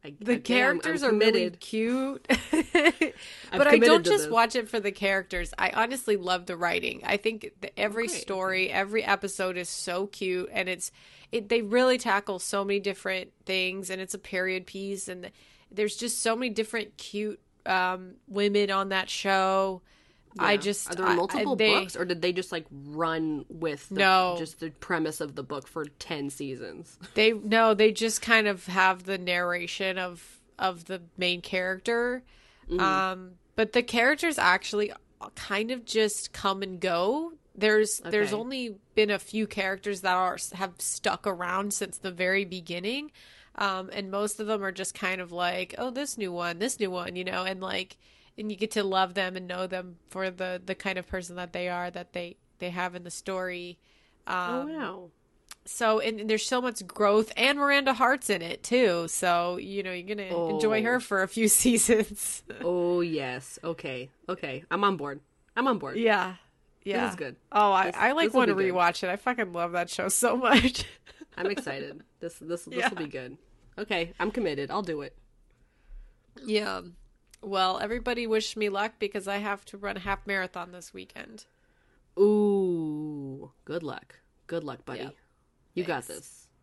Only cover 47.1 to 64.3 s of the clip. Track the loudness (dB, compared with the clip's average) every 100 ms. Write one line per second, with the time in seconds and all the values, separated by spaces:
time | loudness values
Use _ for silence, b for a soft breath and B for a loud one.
47.1 | -6 -4 -2 -2 -4 -4 -4 -6 -14 b
48.1 | b b -10 -8 -4 -2 0 2 2 2
49.1 | 0 -2 -4 -8 -6 -4 -6 -8 -18 _
50.1 | -6 -6 -4 -6 -6 -6 -6 -4 -6 -6
51.1 | -8 -8 -12 -10 -6 -4 -4 -6 -8 -10
52.1 | -10 -10 -14 _ _ -6 -4 -4 -6 -12
53.1 | -12 -6 -4 -4 -6 -10 -16 b b b
54.1 | b -6 -4 -2 -4 -4 -6 -8 -10 -16
55.1 | _ _ _ _ -20 -14 -2 2 2 0
56.1 | -4 0 0 2 0 -2 -6 -12 2 6
57.1 | 6 4 2 2 4 4 4 4 4 4
58.1 | 2 0 -2 -2 -8 0 4 6 4 0
59.1 | 0 2 4 2 -2 -6 -6 -6 -8 -6
60.1 | -8 -4 -2 0 2 2 2 2 0 0
61.1 | 0 0 2 4 6 6 4 6 4 4
62.1 | -4 -8 -8 -12 -6 -2 2 2 2 0
63.1 | -2 -4 -8 -12 -12 -8 -8 -8 -8 -12
64.1 | _ -10